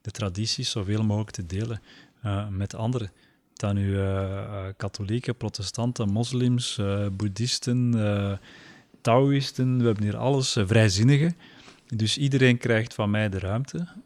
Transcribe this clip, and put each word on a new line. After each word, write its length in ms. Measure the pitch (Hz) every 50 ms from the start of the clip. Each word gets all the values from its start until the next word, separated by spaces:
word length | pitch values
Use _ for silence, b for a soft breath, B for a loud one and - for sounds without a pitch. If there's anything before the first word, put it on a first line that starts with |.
de 100 | _ -
tradities, 600 | - - 107 98 87 92 110 113 - - 127 -
zoveel 320 | - 117 98 95 104 107 110
mogelijk 260 | 107 104 107 107 104
te 160 | - - 95
delen, 340 | 78 92 98 110 117 113 101 B B B B B B B _
eh, 260 | - 107 101 98 104 104
met 260 | 98 92 101 - -
anderen. 360 | - 110 117 127 123 107 92 b b b b b b b _ _
Dan 200 | - - 104 101
nu, 220 | 101 98 98 98 98
eh, 400 | 98 95 95 95 98 95 95 98
eh, 360 | 101 107 104 101 95 95 98
katholieken, 600 | _ - 98 - - 104 95 110 123 - - 117
protestanten, 720 | _ - 107 - - 98 - - - 117 123 123 - 117 101
moslims, 720 | 98 110 120 120 127 123 123 123 123 120 120 - - -
eh, 280 | 104 98 98 101 104 101
boeddhisten, 960 | 95 95 104 104 95 98 117 123 - - - 123 120 123 123 120 117 113 107
eh, 260 | 104 101 101 101 101 98 95 B B B B B B B B B B _ _
Taoïsten, 800 | _ 113 113 127 139 139 139 139 135 - - - 131 127 127 127
we 60 | 120
hebben 200 | 117 110 104 104
hier 120 | 104 104
alles, 400 | 113 113 127 143 135 131 - -
eh, 100 | 120 101
vrijzinnigen. 720 | 90 110 117 110 107 90 98 110 131 143 139 151 170 170 B B B B B B B B B B B -
Dus 240 | 107 110 107 - -
iedereen 400 | 143 139 135 135 131 123 123 120
krijgt 360 | - 117 117 110 113 117 -
van 160 | - 110 101
mij 180 | 104 107 107 107
de 100 | 95 95
ruimte. 480 | 92 92 101 117 135 - - 160 175 - - 208 -